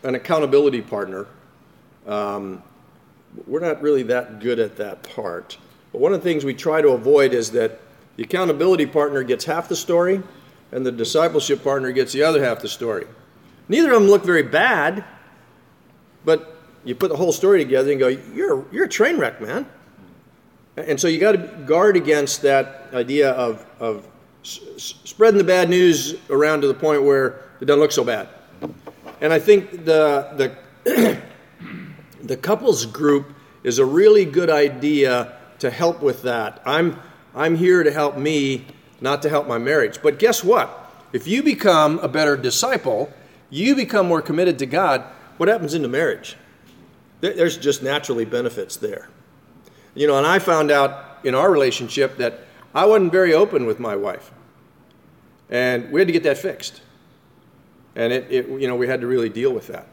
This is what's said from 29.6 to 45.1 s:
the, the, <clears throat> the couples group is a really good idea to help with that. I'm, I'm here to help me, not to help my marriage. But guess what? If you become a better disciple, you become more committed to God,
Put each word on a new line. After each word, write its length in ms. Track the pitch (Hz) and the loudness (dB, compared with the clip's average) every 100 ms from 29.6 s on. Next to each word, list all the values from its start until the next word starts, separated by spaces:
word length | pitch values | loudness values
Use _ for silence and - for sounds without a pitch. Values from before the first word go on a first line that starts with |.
| - 175 160 | 4 -8 2
the, 680 | 156 151 143 143 147 131 - - - 240 | 4 4 2 -4 -4 -4 -4 -20 -6 -2
the, 360 | 294 226 - - - _ _ - - | 2 2 0 -12 -20 _ _ -18 -16
<clears throat> 420 | - - - - | -18 -20 -20 -18
the 140 | - 127 | -10 -6
couples 480 | - 220 254 160 113 | -2 0 2 0 -4
group 480 | 107 147 143 139 - - _ | -2 2 2 -2 -20 -20 _
is 160 | 127 120 | -4 0
a 60 | 131 | 2
really 380 | 156 208 208 | 6 6 6
good 260 | 175 143 170 | 4 0 0
idea 840 | 151 143 127 143 147 135 123 117 - - - | 2 2 0 -2 2 2 2 -4 -14 -20 -6
to 100 | 131 | -6
help 320 | - 170 170 | -2 -2 0
with 200 | 143 - | -4 -2
that. 400 | 127 117 107 - 123 | -6 -4 -6 -8 -4
I'm, 320 | 151 170 - - - _ 123 | -2 -2 -4 -18 -20 _ -4
I'm 200 | 160 165 | -2 0
here 280 | 185 180 | 2 4
to 80 | 151 | 2
help 260 | 147 147 143 | 2 -2 -2
me, 480 | 147 156 139 131 - - _ _ | -2 0 -2 -4 -10 -20 _ _
not 200 | 127 143 | -6 -2
to 60 | 147 | -2
help 180 | 147 139 | -2 -2
my 100 | 117 | -4
marriage. 420 | 123 151 110 - | 0 0 0 0
But 160 | 151 139 | -2 2
guess 260 | 226 226 | 0 2
what? 260 | 180 226 - - - - - | 2 2 0 -10 -20 -20 -10
If 160 | 123 131 | -8 -2
you 160 | 240 | 0
become 560 | 302 233 202 165 151 165 | 0 2 4 4 4 0
a 80 | 147 | -4
better 300 | 147 151 135 | 0 0 0
disciple, 720 | 123 - 240 262 131 107 - - - _ _ | -2 -2 -2 -2 -2 -4 -6 -12 -20 _ _
you 260 | 143 233 269 | -2 0 0
become 320 | 208 208 180 | 0 0 2
more 140 | 165 | 0
committed 360 | - 156 180 143 | 0 0 0 0
to 60 | 131 | -4
God, 380 | 156 180 131 - | 0 0 0 -4